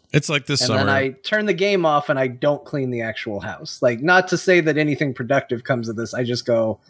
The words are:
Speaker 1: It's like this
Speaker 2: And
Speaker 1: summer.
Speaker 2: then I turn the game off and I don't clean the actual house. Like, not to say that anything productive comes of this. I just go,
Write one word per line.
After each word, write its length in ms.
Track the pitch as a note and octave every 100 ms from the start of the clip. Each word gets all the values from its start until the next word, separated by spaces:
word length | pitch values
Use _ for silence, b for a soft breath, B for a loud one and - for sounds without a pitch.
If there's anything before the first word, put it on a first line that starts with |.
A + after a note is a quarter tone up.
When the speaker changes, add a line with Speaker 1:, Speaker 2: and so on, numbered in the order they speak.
| _
Speaker 1:
It's 160 | D3 -
like 180 | D3 B2+
this 140 | C#3
Speaker 2:
And 60 | B2
Speaker 1:
summer. 100 | A2
Speaker 2:
then 40 | -
I 220 | C3+ C3+ B2+
turn 240 | - G#3+ G#3
the 80 |
game 300 | F3 G3 G3 E3
off 220 | D3 C#3+
and 80 | C3+
I 80 | C3
don't 360 | B2 D3 C#3+
clean 260 | E3 D3 C3
the 100 | A#2+
actual 380 | A2+ - A#2 G2+
house. 400 | F2+ F2+ D#2+ -
Like, 180 | B2+ A#2
not 260 | D#3 F3+ F#3
to 100 | F3
say 220 | - F3+
that 160 | D#3+ D3
anything 340 | D3+ C#3 C#3+
productive 500 | B2 A#2+ C3+ - A#2
comes 240 | - B2+ A2+
of 80 | G#2+
this. 160 | A2
I 80 | A2+
just 200 | A#2+ B2 -
go, 320 | A2+ A2 - b